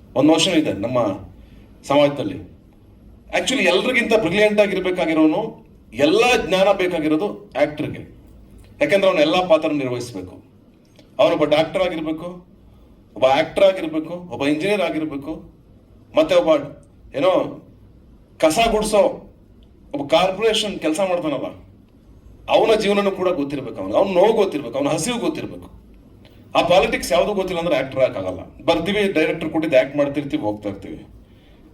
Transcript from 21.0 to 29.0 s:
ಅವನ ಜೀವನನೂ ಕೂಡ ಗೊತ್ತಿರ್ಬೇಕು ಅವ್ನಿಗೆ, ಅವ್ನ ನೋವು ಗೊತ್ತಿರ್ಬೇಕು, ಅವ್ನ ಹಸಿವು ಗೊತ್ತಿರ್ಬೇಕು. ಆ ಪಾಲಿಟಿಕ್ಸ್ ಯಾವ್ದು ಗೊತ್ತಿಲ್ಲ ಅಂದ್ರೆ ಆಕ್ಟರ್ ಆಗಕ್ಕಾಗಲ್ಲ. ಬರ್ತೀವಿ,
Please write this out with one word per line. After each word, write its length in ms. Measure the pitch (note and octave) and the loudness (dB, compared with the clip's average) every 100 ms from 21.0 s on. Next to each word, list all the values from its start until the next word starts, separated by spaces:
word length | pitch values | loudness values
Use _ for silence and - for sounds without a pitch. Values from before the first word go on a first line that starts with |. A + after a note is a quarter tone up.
| F#3+ F3 D#3 C3 F#2 - - - - - - - - - - | -2 -2 -4 -6 -8 -12 -20 -20 -20 -20 -20 -20 -20 -16 0
ಅವನ 300 | D#3+ A3 G#3 | 2 4 2
ಜೀವನನೂ 320 | G3+ G3+ G3+ | 2 0 0
ಕೂಡ 180 | F3+ F3+ | 0 -2
ಗೊತ್ತಿರ್ಬೇಕು 480 | D3 C#3 C#3+ A2+ - | -2 -4 -6 -10 -10
ಅವ್ನಿಗೆ, 200 | - D3 | -2 0
ಅವ್ನ 160 | G3 | 2
ನೋವು 200 | F3 G#3 | 4 4
ಗೊತ್ತಿರ್ಬೇಕು, 440 | A3 F#3+ - A#2 C3+ | 4 0 -2 -6 -4
ಅವ್ನ 120 | C#3+ | -2
ಹಸಿವು 280 | D#3+ A#3+ A#3 | -2 -2 -4
ಗೊತ್ತಿರ್ಬೇಕು. 540 | - - G2+ - - - - - - - - - - D3+ | -4 -6 -8 -14 -18 -20 -20 -20 -20 -20 -20 -20 -6 -2
ಆ 60 | |
ಪಾಲಿಟಿಕ್ಸ್ 500 | E3+ F3+ A3+ - - | 2 4 2 -2 -2
ಯಾವ್ದು 220 | F3 F#3+ | 0 0
ಗೊತ್ತಿಲ್ಲ 260 | G3 F3+ E3+ | -2 -4 -4
ಅಂದ್ರೆ 160 | E3+ C3+ | -2 -2
ಆಕ್ಟರ್ 220 | C3 C3+ | -2 0
ಆಗಕ್ಕಾಗಲ್ಲ. 640 | B2+ G2 F#2 F2+ - - C3+ | 0 0 -8 -8 -12 -8 -2
ಬರ್ತೀವಿ, 480 | E3 F#3+ G3+ | 0 0 0